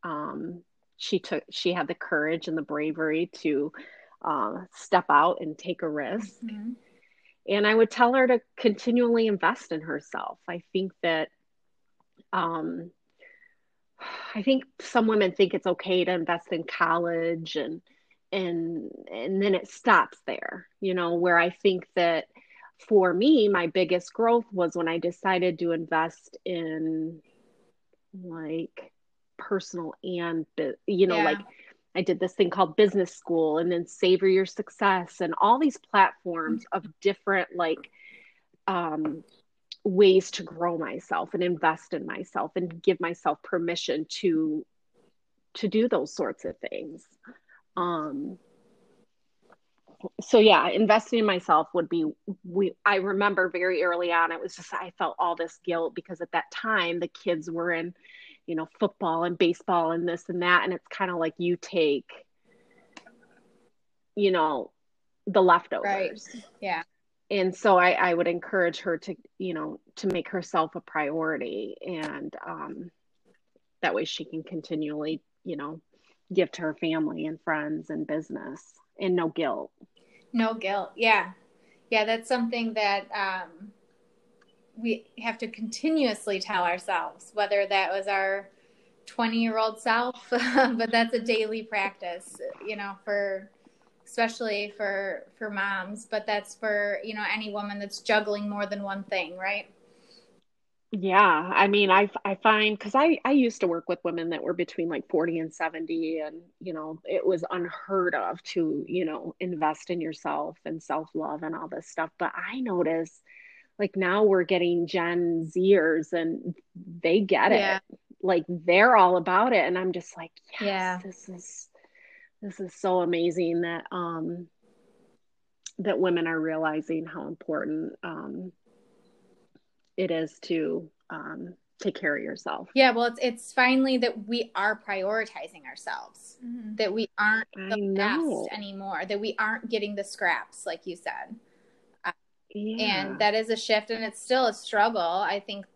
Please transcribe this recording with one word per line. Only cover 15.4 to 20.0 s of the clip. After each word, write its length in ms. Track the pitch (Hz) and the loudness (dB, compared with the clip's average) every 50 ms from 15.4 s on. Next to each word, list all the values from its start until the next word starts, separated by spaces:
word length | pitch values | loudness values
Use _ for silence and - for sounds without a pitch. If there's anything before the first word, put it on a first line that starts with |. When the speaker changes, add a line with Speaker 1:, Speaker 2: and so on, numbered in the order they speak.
| 196 175 - | 4 4 4
Speaker 1:
it's 120 | 170 - | -2 0
okay 380 | 190 175 - - 185 185 180 175 | 0 -2 -2 0 0 2 2 2
to 80 | 180 | 2
invest 400 | 185 180 160 160 175 170 - - | 0 0 0 0 -2 -2 -2 -6
in 120 | 170 165 165 | -6 -6 -4
college 920 | - - - 175 165 165 180 170 170 170 165 165 170 170 165 165 - - | -6 -2 0 2 2 2 2 0 0 0 0 0 0 -2 -2 -6 -6 -4
and, 240 | 156 135 139 160 170 _ _ _ _ _ _ _ _ _ _ | -4 -4 -4 -6 -10 _ _ _ _ _ _ _ _ _ _
and, 600 | - 196 185 180 170 165 165 165 170 156 - - - - - - | -4 -2 -2 0 -2 -2 -2 -4 -4 -6 -8 -10 -14 -16 -16 -14
and 320 | 87 110 117 156 190 190 | -10 -8 -4 -2 0 2
then 120 | 196 208 190 | 4 4 2
it 140 | 180 - - | 2 0 -6
stops 500 | - - _ 240 208 170 | -18 -2 _ 6 6 6